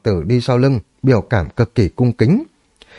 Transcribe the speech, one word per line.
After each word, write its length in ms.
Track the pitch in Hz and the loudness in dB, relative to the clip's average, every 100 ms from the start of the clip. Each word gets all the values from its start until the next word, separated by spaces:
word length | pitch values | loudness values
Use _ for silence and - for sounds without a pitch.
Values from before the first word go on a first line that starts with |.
tử 200 | - 92 | -2 -2
đi 180 | 78 123 | 0 -2
sau 180 | 120 123 | 0 0
lưng, 220 | 135 127 - _ | 0 -2 -6 _
biểu 180 | 131 117 | 0 0
cảm 300 | - 110 80 | 0 -2 -2
cực 240 | - 117 | -4 -4
kỳ 140 | - 95 | 0 -2
cung 240 | - 123 | 0 -2
kính. 300 | 113 110 208 330 _ _ _ _ | 0 0 0 -2 _ _ _ _